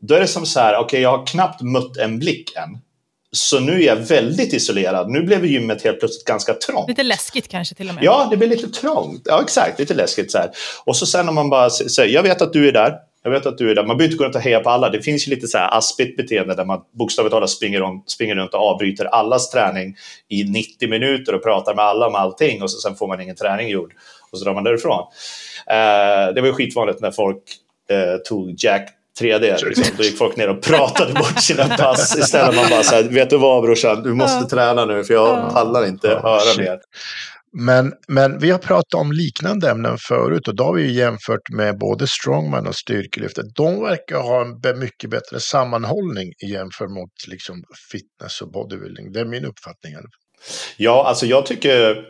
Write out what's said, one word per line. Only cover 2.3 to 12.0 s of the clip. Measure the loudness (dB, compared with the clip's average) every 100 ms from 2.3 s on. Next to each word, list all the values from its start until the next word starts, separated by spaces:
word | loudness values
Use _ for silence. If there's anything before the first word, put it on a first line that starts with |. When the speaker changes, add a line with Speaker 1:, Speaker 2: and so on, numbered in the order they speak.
| -4 -6 -12
Speaker 1:
än. | -12 -14 _ _ _ _ _
Så | -4 0 0
nu | 2 4
är | 4
jag | 4
väldigt | 4 2 2 0 0
isolerad. | 0 -2 0 0 0 -2
Nu | -2
blev | 2 2 2
gymmet | 0 -2 -2
helt | -2 0
plötsligt | -4 -6 -4
ganska | -4 -2
trångt." | -4 -2 -4 -4
Speaker 2:
Lite | -2
läskigt | -2 -2 -4 -6 -8
kanske | -8 -8 -10
till | -12
och | 0
med. |
Speaker 1:
Ja, | 4 4 4
det | 2
blir | 2
lite | 2 -2
trångt. | -6 -2 -2 -4 -10 0
Ja, | 0
exakt. | 2 0 0 -2
Lite | -4
läskigt | 0 0 0 -2
så | -2
här. | -2 -6 -12 -10 -4
Och | -2
så | 0
sen | 0 0
om | 0
man | 2
bara | 4 4
s-, | 2 -2
säger, | 2